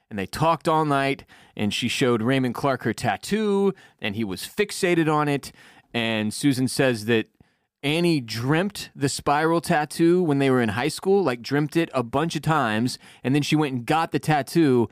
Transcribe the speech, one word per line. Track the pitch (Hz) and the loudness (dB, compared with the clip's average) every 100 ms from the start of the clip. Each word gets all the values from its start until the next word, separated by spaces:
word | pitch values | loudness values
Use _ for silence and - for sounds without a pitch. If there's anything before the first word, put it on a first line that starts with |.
| - | -12
and | 107 | -8
they | 92 | -6
talked | - 156 165 - | -2 0 0 0
all | 156 | 0
night, | 151 139 135 139 - - - - | 2 0 0 -4 -8 -20 -18 -4
and | 104 | -4
she | - 117 | -2 -4
showed | - 131 120 | 0 2 2
Raymond | 113 135 127 | 2 0 0
Clark | 110 143 123 | -2 -2 -2
her | 120 | -2
tattoo, | 104 123 95 - 208 214 196 196 190 - - | -2 -2 -4 -2 -2 0 2 0 -2 -14 -10
and | 110 101 | -8 -4
he | |
was | 107 92 | -6 -6
fixated | - - 208 - 180 170 156 | -10 -4 -4 -2 0 2 2
on | 151 147 | 2 0
it. | 139 - - - - _ | -2 -6 -20 -20 -20 _
And | 117 113 110 107 | -4 -2 -2 -2
Susan | - 143 127 131 | 0 0 2 0
says | - 135 117 104 | 2 2 2 2
that | 113 110 _ _ _ _ _ | 0 0 _ _ _ _ _
Annie | 139 160 175 156 | -2 0 2 0
dreamt | 113 110 127 160 202 - - | -2 -6 0 0 0 -6 -14
the | - 139 | -4 -4
spiral | - - 147 160 170 | -2 0 2 2 0
tattoo | 156 160 151 - 170 180 | 0 -2 -2 0 2 4
when | 170 139 | 2 2
they | 135 | 4
were | 127 | 4
in | 113 | 2
high | 107 147 | 0 -4
school, | - 185 196 | -2 0 2
like, | 165 123 | 2 -2
dreamt | 113 143 151 170 | -2 -2 0 0
it | 165 | 0
a | 131 | -2
bunch | 120 135 165 160 | -2 -2 -2 -2
of | |
times, | 151 160 117 107 123 - - - | 0 0 2 0 -2 -4 -16 -8
and | 123 | 0
then | 147 | 0
she | 139 151 | 2 0
went | 147 | 0
and | 131 | -2
got | 117 156 165 | -2 0 0
the | 139 | -2
tattoo, | - 151 - 170 151 123 110 | 0 0 2 2 4 4 2